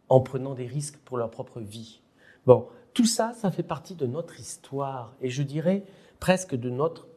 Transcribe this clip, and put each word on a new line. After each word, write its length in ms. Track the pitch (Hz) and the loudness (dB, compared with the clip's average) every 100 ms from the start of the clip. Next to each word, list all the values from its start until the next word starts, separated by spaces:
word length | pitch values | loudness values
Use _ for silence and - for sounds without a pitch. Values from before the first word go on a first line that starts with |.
| - | 6
en 120 | 131 | 6
prenant 340 | 127 135 135 | 6 -4 -6
des 120 | 127 123 | -8 -8
risques 300 | 143 143 - | -6 -8 -12
pour 140 | - 123 | -8 -4
leur 120 | 113 | -4
propre 300 | - 127 120 | -6 -12 -12
vie. 400 | 104 113 110 - _ _ - - - | -12 -12 -16 -20 _ _ -20 2 8
Bon, 220 | 117 - - - | 8 6 -16 -6
tout 100 | - | 2
ça, 300 | 226 - 226 | 2 2 -2
ça 160 | 240 196 | -2 -4
fait 120 | 165 | -2
partie 320 | 170 156 - | -4 -6 -10
de 120 | 175 131 | -6 -4
notre 340 | 147 170 - | -4 -8 -12
histoire 760 | 110 - - 139 139 131 113 - | -16 -18 -10 -6 -6 -8 -12 -8
et 80 | 131 | -6
je 140 | 123 | -4
dirais 420 | 143 147 160 196 196 - - - | -4 -2 0 0 -2 -20 -20 -4
presque 380 | - 185 185 131 | 2 2 0 -6
de 140 | 123 | -4
notre 360 | 123 160 - - | -2 -2 -4 -20